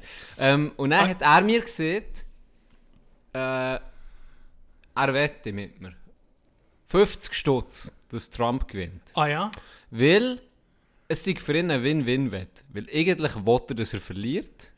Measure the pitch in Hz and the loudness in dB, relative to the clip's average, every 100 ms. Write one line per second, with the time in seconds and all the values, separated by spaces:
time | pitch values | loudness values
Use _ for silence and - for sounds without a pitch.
0 | - - - - 135 143 151 - 139 165 | -16 -18 -18 0 4 4 2 -2 4 6
1 | 190 180 147 160 202 233 226 - 160 196 | 4 4 6 8 6 2 0 -4 -2 -2
2 | - - - - - _ _ _ _ _ | -6 -10 -12 -18 -20 _ _ _ _ _
3 | _ _ _ 131 131 131 127 131 - - | _ _ _ -6 -4 -2 -4 -6 -8 -16
4 | - - - - - - - - _ 123 | -18 -18 -20 -20 -20 -20 -20 -20 _ 0
5 | 135 135 147 - 113 101 98 - 92 - | 2 2 0 -2 -8 -8 -10 -14 -20 -18
6 | - - _ _ _ _ _ _ - 185 | -20 -20 _ _ _ _ _ _ 0 4
7 | 208 - - - 147 127 - - - - | 4 2 -6 -2 0 0 -2 -10 -14 -18
8 | - 117 - - 117 127 - 101 87 90 | -12 -10 -10 -2 -2 0 -4 -6 -10 -12
9 | - - 151 151 208 - - - _ 113 | -8 -2 -2 -2 -4 -8 -16 -20 _ 2
10 | 135 196 254 247 - _ _ _ _ _ | 4 6 2 -4 -12 _ _ _ _ _
11 | - 156 - 160 - 151 175 135 127 156 | -6 -4 -2 -4 -2 0 0 0 2 0
12 | 123 131 131 95 87 - - 104 117 151 | 0 0 0 -4 -10 -16 -14 -12 -4 0
13 | 170 165 151 107 101 123 - 113 110 101 | 0 0 -2 0 2 2 2 -4 -4 -6
14 | - 95 110 165 - - - | -8 -8 -4 -6 -8 -14 -20